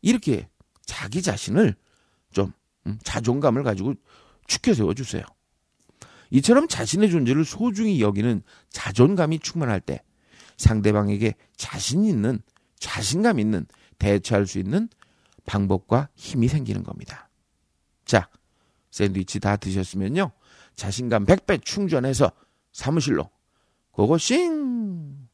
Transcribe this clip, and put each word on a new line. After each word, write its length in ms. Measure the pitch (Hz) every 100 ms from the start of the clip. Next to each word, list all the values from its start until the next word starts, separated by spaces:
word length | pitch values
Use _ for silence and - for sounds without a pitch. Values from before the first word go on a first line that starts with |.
이렇게 460 | 180 247 - 110 - _ _ _ -
자기 360 | - 98 135
자신을 540 | 180 - - 110 113 95 _ _ _ _ _
좀, 200 | - 98 - _ _ -
음, 100 | 107
자존감을 600 | - - 117 127 143 117
가지고 300 | 135 98 104 143 _ - _ _ _
축혀 260 | - -
세워주세요. 500 | 170 101 107 131 - - _ _ _ _ _ _ _ - - _
이처럼 360 | 131 139 247 320
자신의 420 | - 113 180 214
존재를 320 | 170 123 135 160
소중히 560 | - 233 196 220 180
여기는 400 | 104 101 117 107 - - _
자존감이 680 | - - 101 131 196 156 160
충만할 420 | - 175 135 98
때 200 | - 69 _ _ _ - - _
상대방에게 800 | - 110 104 104 101 101 110 - _ _
자신 480 | - - - 156 214
있는, 340 | 143 107 117 - _ _ _
자신감 600 | - - 104 151 220 175
있는 260 | 107 104 69 _ _ _
대처할 480 | 104 101 - 104 98
수 100 | 98
있는 300 | 92 151 226 _ _ _ _ _ -
방법과 640 | 101 98 95 - 120 143 _
힘이 320 | - 139 117
생기는 360 | 151 120 101
겁니다. 460 | 92 - - - - _ _ _ _ _ _ _ -
자, 240 | 110 90 _ _ _ _ _ _
샌드위치 480 | - 101 95 92 107
다 160 | 101 101
드셨으면요, 760 | 98 95 92 95 95 156 185 - _ - - -
자신감 500 | 98 95 123 110 101
백 200 | 185 -
배 120 | 104
충전해서 720 | - - 196 160 127 131 131 - _ _ _
사무실로 580 | - - 160 127 90 78 _ _ _ _ _ _
고고싱! 1400 | - 104 160 - 262 349 311 277 240 214 180 147 139 127